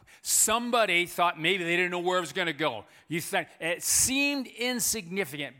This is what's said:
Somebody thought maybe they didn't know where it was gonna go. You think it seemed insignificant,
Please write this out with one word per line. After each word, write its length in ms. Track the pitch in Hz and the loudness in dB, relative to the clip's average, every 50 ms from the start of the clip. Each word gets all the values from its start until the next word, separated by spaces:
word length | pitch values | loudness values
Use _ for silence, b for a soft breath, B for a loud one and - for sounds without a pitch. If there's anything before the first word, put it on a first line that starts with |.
| B B B B | B B B B
Somebody 840 | - - - - - 226 214 233 240 240 233 240 220 190 175 175 175 | -4 0 2 4 4 4 2 0 0 2 2 2 4 4 4 2 2
thought 340 | 170 - - 175 170 170 156 | 0 2 2 2 2 2 2
maybe 220 | 156 170 196 190 170 | 2 2 2 2 0
they 120 | 165 175 | 0 2
didn't 160 | 175 180 180 | 2 2 0
know 80 | 180 175 | 0 -2
where 200 | 175 180 180 185 | 0 0 0 0
it 20 | |
was 120 | 175 147 139 | 0 -2 -4
gonna 200 | 190 180 165 151 | -4 -2 -2 -2
go. 320 | 135 156 147 117 104 98 B B B B | 0 -2 -2 -2 -4 -8 B B B B
You 120 | - 151 170 | -8 -6 -6
think 280 | 156 - 196 185 156 - - - | -4 -2 -2 -2 -2 -4 -6 -6
it 220 | 165 160 175 - | -4 -4 -4 -2
seemed 640 | - - - - - - 262 277 285 285 285 277 247 | 0 0 2 2 2 2 2 2 2 0 0 -2 -4
insignificant, 1080 | 220 - - 240 247 254 240 175 - - 226 175 165 185 196 190 123 156 147 143 131 123 | -8 -6 -4 -4 -2 -2 -2 -2 -2 -2 -4 -6 -6 -4 -4 -4 -4 -6 -8 -8 -10 -12